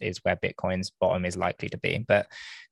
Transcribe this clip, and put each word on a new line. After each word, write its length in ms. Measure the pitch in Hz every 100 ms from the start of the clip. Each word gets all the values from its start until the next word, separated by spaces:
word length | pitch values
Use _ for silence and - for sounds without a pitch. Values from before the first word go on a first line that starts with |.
is 160 | 107 90
where 100 | 95 87
Bitcoin's 540 | 92 - 92 92 95 -
bottom 240 | 90 90
is 120 | 90 90
likely 320 | 90 - 104
to 100 | -
be. 260 | 92 95 117
But, 200 | 101 - - - - -